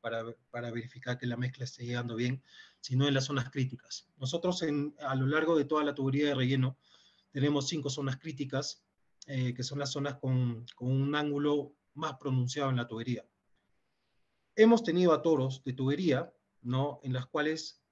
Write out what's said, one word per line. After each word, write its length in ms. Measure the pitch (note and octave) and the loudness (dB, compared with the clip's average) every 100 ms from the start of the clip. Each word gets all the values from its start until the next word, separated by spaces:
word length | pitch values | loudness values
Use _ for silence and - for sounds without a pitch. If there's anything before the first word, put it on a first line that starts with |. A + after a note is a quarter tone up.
para, 240 | A2+ A2+ A2+ A#2 _ | -6 -6 -6 -12 _
para 220 | A#2+ A#2+ | -10 -6
verificar 440 | A#2 A#2 B2+ B2 B2 | -8 -10 -12 -6 -4
que 100 | B2 | -4
la 100 | A#2+ | -2
mezcla 260 | B2+ C3 | -4 -4
esté 240 | B2+ - A#2+ | -12 -10 -6
llegando 300 | A#2+ A#2+ A2+ | -6 -4 -2
bien, 260 | B2 C3 _ - - _ | -2 -2 _ -20 -20 _
sino 260 | - B2+ C#3+ | -2 2 4
en 80 | |
las 120 | C3+ C3 | 2 0
zonas 240 | C3+ B2+ | -4 -4
críticas. 580 | C#3 B2+ - - - _ - | -2 -2 -4 -14 -16 _ -8
Nosotros 480 | C3 E3+ F3+ F3 | -4 -2 0 0
en, 320 | E3 C#3+ D3 - | 0 0 -2 -6
a 160 | C3+ | -4
lo 120 | C3 C3+ | 0 2
largo 300 | D#3 D#3+ D#3+ | 2 4 2
de 80 | |
toda 200 | C3+ D3+ | 4 2
la 100 | D3 | 0
tubería 320 | C#3+ C3+ C#3 D3 | 0 0 2 2
de 80 | |
relleno 420 | C3 B2+ C3+ B2+ - _ _ _ _ _ | 2 2 2 0 -2 _ _ _ _ _
tenemos 380 | C3 C#3+ C#3+ C3+ | 0 2 2 0
cinco 200 | D#3+ C3+ | -4 -4
zonas 300 | D3 C3+ C3 | -4 -4 -4
críticas, 640 | D#3+ C#3 C3+ C3+ - - _ _ _ _ - | -8 -8 -4 -4 -4 -10 _ _ _ _ -8
eh, 260 | C3+ B2 | -2 -2
que 80 | B2 | -4
son 160 | B2 C#3 | -6 -6
las 140 | C3+ | -6
zonas 240 | D3 C#3 C3+ | -4 -4 -4
con, 500 | C3 B2+ B2 A2+ A#2+ | 0 2 0 -2 -10
con 160 | - B2+ | -8 -2
un 240 | C3+ C#3 | 0 2
ángulo 580 | D3 D3 C#3+ D3 D3 C#3 _ _ | 0 0 0 2 2 -2 _ _
más 200 | C#3+ D#3 | -8 -6
pronunciado 560 | - C#3 C3 B2 D3 C3+ | -4 0 0 0 0 0
en 80 | B2 | 0
la 100 | A#2+ | -2
tubería. 360 | A2 A#2+ A#2 - _ _ _ _ _ _ _ _ _ _ _ _ - | -6 -4 -4 -6 _ _ _ _ _ _ _ _ _ _ _ _ 6
Hemos 260 | A3 A#3 | 8 8
tenido 300 | G3+ F3 F3+ | 4 4 6
atoros 500 | D3 E3 D3 C3 C3 | 6 4 4 2 -2
de 100 | C3 | -8
tubería, 600 | C3 C3+ D3+ F3 C3+ E3+ _ _ _ | -2 0 0 2 0 -2 _ _ _
¿no? 360 | B2 C3 C#3+ C#3+ | -4 -2 -2 -4
En 80 | C3 | -6
las 140 | B2+ B2+ | -6 -4
cuales 540 | D3+ D3+ D#3+ - - _ | -2 -2 -2 -8 -16 _